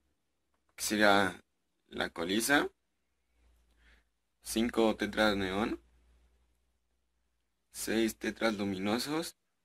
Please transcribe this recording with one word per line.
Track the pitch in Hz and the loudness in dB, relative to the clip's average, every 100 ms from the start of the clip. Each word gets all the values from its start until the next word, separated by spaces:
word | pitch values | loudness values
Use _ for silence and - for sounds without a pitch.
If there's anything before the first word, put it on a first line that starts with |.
| _ _ _ _ _ _ _ - | _ _ _ _ _ _ _ -10
que | |
sería | - 107 104 98 92 90 _ _ _ _ _ | -4 2 6 6 4 -2 _ _ _ _ _
la | - 87 | -6 -6
colisa, | - 85 104 123 143 381 - _ _ _ _ _ _ _ _ _ _ _ _ _ _ _ _ | -4 -2 -2 2 2 2 -6 _ _ _ _ _ _ _ _ _ _ _ _ _ _ _ _
cinco | - 113 120 113 110 104 | -6 -2 0 2 2 2
tetras | 104 107 107 98 | -2 2 2 2
neón, | 92 95 110 339 _ _ _ _ _ _ _ _ _ _ _ _ _ _ _ _ _ _ _ | -2 -2 -4 -6 _ _ _ _ _ _ _ _ _ _ _ _ _ _ _ _ _ _ _
seis | - - 107 113 - | -12 -4 0 0 -2
tetras | 113 104 113 101 | -8 -2 -2 -2
luminosos | 101 92 101 117 135 156 170 - _ _ | -4 -4 -2 -2 -2 -6 -6 -12 _ _